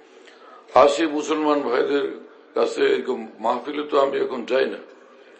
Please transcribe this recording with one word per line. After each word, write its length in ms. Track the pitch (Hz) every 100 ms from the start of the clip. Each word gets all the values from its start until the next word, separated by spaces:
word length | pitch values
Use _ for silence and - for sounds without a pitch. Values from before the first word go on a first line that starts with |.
| - - - - - - -
আসি 300 | - 143 - 160
মুসলমান 520 | 147 147 156 151 147
ভাইদের 460 | 127 123 139 143 135 120 - - - -
কাছে, 260 | 117 - 139
এরকম 340 | 131 123 120 110 -
মাহফিলে 440 | - 185 - 147
তো 120 | 147 147
আমি 160 | 139 139
এখন 220 | 135 127 107
যাই 200 | 127 131
না, 140 | 87 - - - - - -